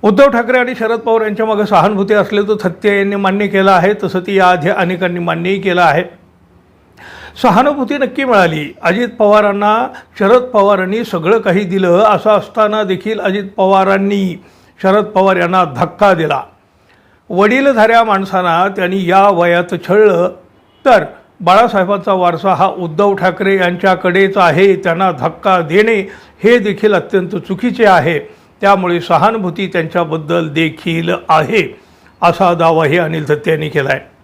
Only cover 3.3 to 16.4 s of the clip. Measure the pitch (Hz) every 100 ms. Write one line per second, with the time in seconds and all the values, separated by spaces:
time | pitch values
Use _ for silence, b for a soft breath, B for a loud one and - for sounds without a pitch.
3.3 | 196 202 196 190 185 185 208 196 185 180
4.3 | 196 185 180 156 202 175 185 185 175 170
5.3 | 165 170 196 196 175 170 147 180 - _
6.3 | _ _ _ _ _ _ _ B B B
7.3 | - 247 196 269 294 247 285 269 - 269
8.3 | 214 175 156 147 - 170 185 240 - 214
9.3 | 208 208 202 208 220 247 B B - 196
10.3 | 247 247 214 196 202 185 214 233 175 160
11.3 | 226 208 180 202 190 185 175 214 196 214
12.3 | 208 202 - 214 214 202 185 214 220 208
13.3 | 196 196 - 190 196 190 196 196 202 190
14.3 | 165 b b b b 190 202 208 196 190
15.3 | 185 175 185 170 127 180 - 208 175 156
16.3 | 139